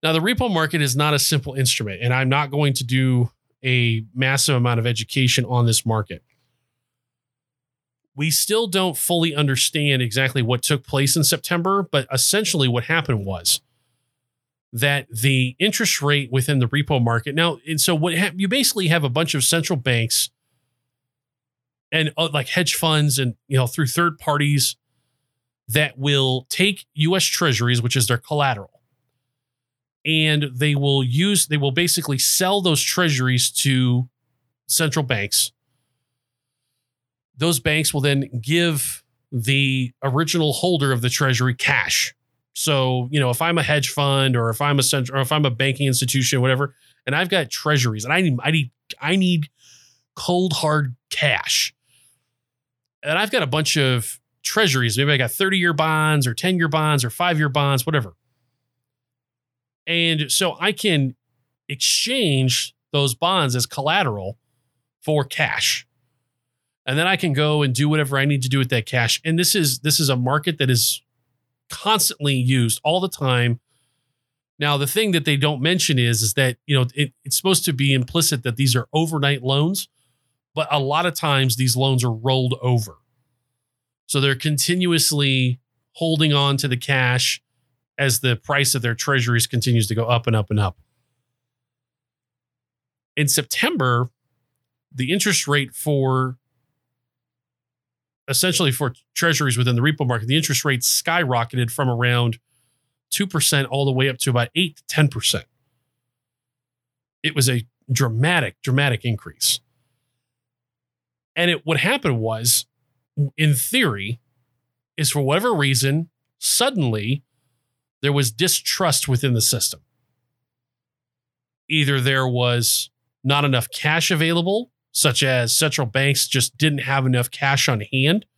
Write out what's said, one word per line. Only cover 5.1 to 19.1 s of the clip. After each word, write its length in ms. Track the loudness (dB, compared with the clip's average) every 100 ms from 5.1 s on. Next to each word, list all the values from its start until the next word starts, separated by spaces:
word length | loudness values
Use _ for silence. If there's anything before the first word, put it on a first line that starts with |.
| 0 0 0 0
on 200 | 2 2
this 200 | 2 0
market. 380 | -2 -2 -10 _ _ _ _ _ _ _ _ _ _ _ _ _ _ _ _ _ _ _ -4
We 160 | -2
still 360 | 0 0 0 0
don't 300 | 0 0 -2
fully 360 | -2 0 0
understand 680 | 0 0 2 0 0 0 2
exactly 400 | 0 0 0 0
what 200 | 0 -2
took 240 | 0 -4 -2
place 300 | 0 0 2
in 80 |
September, 640 | 0 0 -2 -2 0 -2 0
but 160 | -2 -2
essentially 560 | -2 0 0 0 0 2
what 180 | 0 0
happened 380 | -2 0 -2 -2
was 360 | -6 -2 -4 _ _ _ _ _ _ _ _ _ _ _
that 340 | -4 -2 -2 -6
the 460 | -2 2 2 0 0
interest 440 | -2 0 -2 -2
rate 280 | 0 0 0
within 300 | -2 0 0
the 80 | 0
repo 340 | 0 0 0
market, 320 | 2 0 -2
now, 260 | -2 -2 -2 -6
and 140 | -2
so 160 | 0 0
what 200 | 0 0
hap-, 180 | -2 -2
you 140 | -2
basically 380 | 0 0 0 0
have 180 | 2
a 40 |
bunch 260 | 0